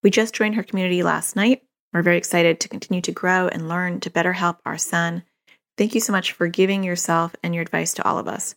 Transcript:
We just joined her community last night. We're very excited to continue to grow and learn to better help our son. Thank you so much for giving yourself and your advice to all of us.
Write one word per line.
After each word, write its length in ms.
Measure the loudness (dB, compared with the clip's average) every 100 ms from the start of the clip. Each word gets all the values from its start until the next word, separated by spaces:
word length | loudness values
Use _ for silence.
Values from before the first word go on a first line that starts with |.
We 80 | 4
just 240 | 4 0
joined 220 | 0 0 0
her 60 |
community 400 | -2 -2 0 2
last 340 | 2 0 -2 0
night. 260 | 2 2 _ _ _
We're 100 | 0
very 140 | 4 2
excited 420 | 2 2 4 2
to 80 | -4
continue 340 | -8 -4 -4
to 100 | -4
grow 360 | -4 0 2 2
and 200 | -2 -4
learn 320 | -4 -2 -4
to 100 | -4
better 220 | 0 0
help 280 | 0 -2 -2
our 140 | -8 -6
son. 440 | -2 -2 -2 -4 -12 _ _ _ _ -4
Thank 160 | 0
you 60 | 0
so 120 | 0
much 200 | 0 -2
for 160 | -2 -2
giving 340 | 2 2 2
yourself 540 | -2 -4 0 0 0 -4
and 120 | -4
your 80 | -4
advice 300 | -2 -2 -2
to 120 | -2 0
all 120 | 0
of 80 | -4
us. 280 | -6 -8